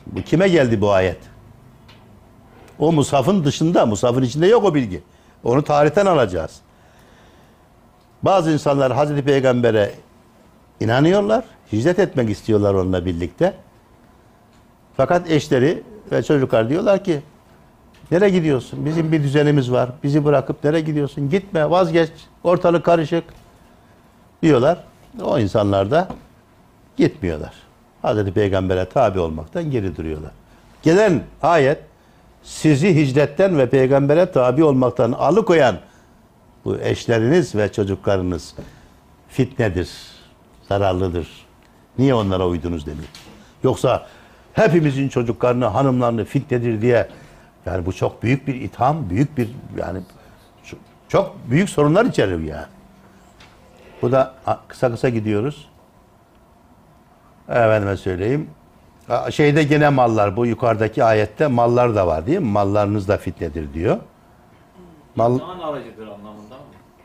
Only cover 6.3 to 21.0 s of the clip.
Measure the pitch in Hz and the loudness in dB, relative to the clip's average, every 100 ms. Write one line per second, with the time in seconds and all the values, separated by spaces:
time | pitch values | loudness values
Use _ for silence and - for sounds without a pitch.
6.3 | 87 78 - _ _ _ _ _ _ _ | -2 -8 -12 _ _ _ _ _ _ _
7.3 | _ _ _ _ _ _ _ _ _ 151 | _ _ _ _ _ _ _ _ _ 0
8.3 | 190 160 151 151 139 131 120 147 143 135 | 2 2 0 0 2 2 0 0 0 0
9.3 | 139 131 123 120 110 101 - - _ _ | 2 2 2 2 2 0 -4 -20 _ _
10.3 | _ _ _ _ - 107 123 156 196 202 | _ _ _ _ -6 0 2 4 2 2
11.3 | 226 - - - 104 139 180 135 135 113 | -2 -4 -16 -8 -2 0 0 0 0 -2
12.3 | 101 - 107 101 98 92 92 87 82 87 | -4 0 2 2 0 0 -2 -2 -4 -6
13.3 | - 175 - - _ _ _ _ _ _ | -2 -2 -4 -16 _ _ _ _ _ _
14.3 | _ _ _ _ _ _ - 131 175 175 | _ _ _ _ _ _ -4 0 0 0
15.3 | 156 - 135 131 233 - - - 135 120 | -2 0 2 2 0 -8 -20 -6 -4 0
16.3 | 151 131 120 113 160 208 196 196 147 - | 0 0 0 0 -2 0 0 0 -6 -8
17.3 | _ _ _ _ _ _ _ - 165 208 | _ _ _ _ _ _ _ -4 2 2
18.3 | 185 156 131 - 135 139 165 160 160 143 | 2 0 -2 -4 -8 -6 -4 -2 0 0
19.3 | 147 147 147 123 123 123 127 143 151 147 | 2 2 2 2 0 -2 -4 -2 0 2
20.3 | 143 - 143 147 165 160 151 | 0 0 -4 -2 0 -2 -4